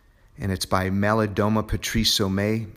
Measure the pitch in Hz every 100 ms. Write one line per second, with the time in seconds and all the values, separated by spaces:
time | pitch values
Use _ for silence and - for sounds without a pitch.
0 | _ _ - - 98 95 - 95 95 98
1 | 104 110 107 98 104 110 107 104 - 117
2 | 110 - 98 95 101 110 104